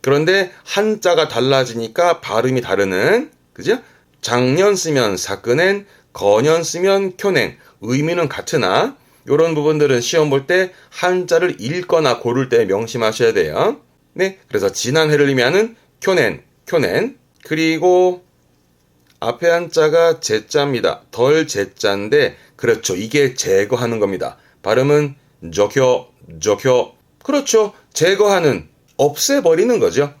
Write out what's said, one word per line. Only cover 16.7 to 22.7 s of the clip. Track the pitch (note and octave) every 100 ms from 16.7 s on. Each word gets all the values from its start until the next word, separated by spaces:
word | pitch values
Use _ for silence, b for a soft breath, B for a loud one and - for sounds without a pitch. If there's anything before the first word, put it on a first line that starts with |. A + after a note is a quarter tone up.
| E3+ G#2 G#2+ A#3 - _ _
그리고 | - D#3 D#3+ D#3+ F3+ F3+ F#3 F3+ _ _ _ _ _ _ _ _ _ _
앞에 | A#2 A#2+ E3+
한자가 | E3+ F3 - D#3 E3 E3+ D#3+
제자입니다. | - G#2+ - D3 C#3+ B2 F#2 - _
덜 | - B2+ D#3 D#3
제자인데, | G#2 G2 _ G#2+ G2+ G#2 C#3+ B2+ B B _
그렇죠. | -